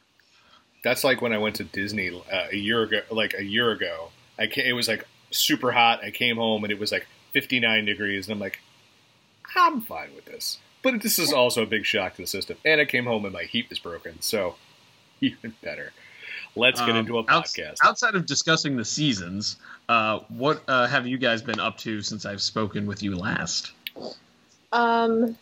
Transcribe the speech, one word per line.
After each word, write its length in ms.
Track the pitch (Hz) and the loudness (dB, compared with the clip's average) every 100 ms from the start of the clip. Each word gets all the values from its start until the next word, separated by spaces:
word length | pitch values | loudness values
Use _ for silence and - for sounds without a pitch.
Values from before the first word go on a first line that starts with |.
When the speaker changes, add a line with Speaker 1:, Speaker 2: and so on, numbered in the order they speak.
| _ _ _ _ _ _ _ _ | _ _ _ _ _ _ _ _
Speaker 1:
That's 200 | 117 127 | 0 2
like 200 | 139 120 | 2 2
when 100 | 120 | 2
I 60 | 107 | 2
went 180 | 107 104 | 0 -2
to 80 | |
Disney, 460 | 98 98 98 104 92 | -6 -6 -4 -4 -4
uh, 380 | 87 - 95 82 | -6 -4 -4 -2
a 40 | 101 | -2
year 260 | 101 117 | 0 0
ago, 180 | 107 107 - | 2 -2 -2
like, 220 | 110 104 98 | -2 -2 -2
a 40 | |
year 280 | 101 110 120 | -2 2 2
ago. 400 | 101 90 82 82 - _ - | 0 -4 -6 -10 -16 _ -4
I 100 | - | -4
ca-, 200 | 139 127 | 0 0
it 60 | |
was, 120 | 123 113 | 2 0
like, 200 | 104 - _ - | -2 -6 _ -6
super 420 | - - 147 123 | 0 2 2 2
hot. 320 | 120 117 113 | 6 6 4
I 60 | 104 | -2
came 260 | - 123 113 | 0 0 2
home 260 | 113 110 | 2 2
and 80 | 104 | 0
it 80 | 101 | -4
was, 140 | 104 | -2
like, 140 | 95 - - _ | -4 -4 -16 _
fifty-nine 540 | 139 - 127 113 110 104 | -4 0 2 2 2 0
degrees, 420 | 104 104 98 98 | -2 -2 -4 -6
and 60 | |
I'm 40 | 104 | -6
like, 220 | 98 - - _ _ _ _ _ _ _ - 370 | -6 -10 -16 _ _ _ _ _ _ _ -4 4
"I'm 240 | 339 277 | 4 2
fine 340 | 220 165 147 | -6 -10 -12
with 120 | - - | -16 -16
this." 320 | - - - _ _ | -10 -8 -8 _ _
But 180 | 262 233 | 0 0
this 180 | 226 - | 0 0
is 140 | 151 | 2
also 300 | 139 123 117 | 4 4 4
a 40 | 107 | 0
big 200 | 110 - | 0 0
shock 300 | 107 92 - | 0 -2 -6
to 60 | |
the 40 | 87 | -8
system. 320 | 98 - - 156 | -6 -6 -2 2
And 160 | 151 | 2
I 20 | |
came 220 | 143 127 123 | 2 0 0
home 180 | 110 | -2
and 80 | 98 | -2
my 120 | 90 | -8
heat 260 | 85 117 - | -4 -4 -4
was 80 | - | -8
broken, 420 | 90 82 85 82 | -10 -10 -12 -8
so 360 | - 107 90 - - _ _ _ _ - | -4 -2 -2 -6 -16 _ _ _ _ -4
even 320 | 135 - 117 110 | -4 -4 -14 -14
better. 320 | - - - - - - - - - 107 | -12 -12 -12 -18 -20 -20 -16 -14 -8 2
Let's 220 | 123 127 | 4 4
get 100 | 117 | 2
Speaker 2:
Um, 80 | 113 | 2
Speaker 1:
into 200 | 110 117 | 0 0
a 60 | 113 | 2
Speaker 2:
outs-, 280 | 160 - - | 2 2 -6
Speaker 1:
podcast. 220 | 80 - | -6 2
Speaker 2:
outside 320 | 185 220 233 | 4 4 2
of 120 | 196 139 | 0 0
discussing 500 | 135 165 160 151 127 | 0 2 2 2 -2
the 80 | |
seasons, 720 | 104 - 151 101 85 98 104 - - - - | -2 0 0 0 -4 -6 -6 -8 -14 -8 0
uh, 320 | 117 107 104 - | 2 2 -2 -6
what, 340 | 117 143 151 - | -2 0 0 2
uh, 180 | 131 123 | 2 4
have 180 | 135 | 2
you 140 | 123 127 | 0 0
guys 240 | 123 113 | 2 2
been 160 | 123 104 | 0 -2
up 200 | 107 - | -2 -4
to 220 | 117 107 | -6 -6
since 240 | 101 107 | -6 -6
I've 160 | 101 101 | -8 -4
spoken 460 | - 113 104 104 101 | -4 -2 -2 -2 -4
with 160 | 98 | -4
you 140 | 101 92 | -4 -2
last? 560 | 107 - 175 - - - - - - - _ _ _ _ _ | -2 -4 -4 -6 -8 -12 -16 -12 -14 -14 _ _ _ _ _
Speaker 3:
Um, 640 | 233 233 233 226 226 233 233 | 2 4 4 4 2 2 -2